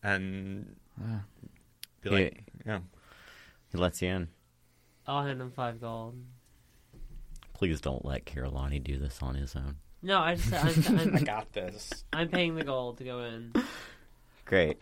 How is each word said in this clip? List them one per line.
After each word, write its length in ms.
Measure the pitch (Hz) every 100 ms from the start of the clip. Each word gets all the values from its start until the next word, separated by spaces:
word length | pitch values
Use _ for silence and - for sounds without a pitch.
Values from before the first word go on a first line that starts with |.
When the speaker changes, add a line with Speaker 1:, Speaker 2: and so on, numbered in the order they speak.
Speaker 1:
And 720 | 104 98 95 95 95 98 95 98 _ -
Speaker 2:
Uh. 160 | 110 113 101 - - - _ _ - _
Speaker 1:
be 80 | -
like, 320 | 98 92 - 107 -
Speaker 3:
He 60 | 110
Speaker 1:
yeah. 100 | 104 90 - - - - - - - _
Speaker 3:
he 60 | 87
lets 220 | 90 -
you 80 | 90
in. 180 | 92 85 - _ _ _ _ _ _ -
Speaker 4:
I'll 180 | 139 143
hand 160 | 131
him 100 | 127
five 300 | 123 123 117
gold. 340 | 117 113 113 123 123 123 _ - _ _ _ - - - - - -
Speaker 3:
Please 280 | - 95 78
don't 240 | - 65 -
let 200 | 65 -
Kirillani 560 | 76 65 67 69 71
do 140 | 64 67
this 220 | 69 -
on 140 | 67 67
his 200 | 67 69
own. 220 | 67 71 - -
Speaker 4:
No, 180 | 180 196
I 160 | 165 170
just, 180 | 110 156 156 160 -
I'm, 100 | 196
Speaker 1:
<laughs> 0 |
Speaker 4:
I'm, 160 | 165 143
Speaker 1:
I 40 |
got 300 | 143 107 -
this. 360 | - 90 101 - - -
Speaker 4:
I'm 140 | 156 165
paying 260 | 180 175 160
the 80 |
gold 340 | 143 131 123 120
to 40 |
go 200 | 127 123
in. 300 | 120 113 117 120 262 - - - - - - - -
Speaker 3:
Great. 320 | 95 80 73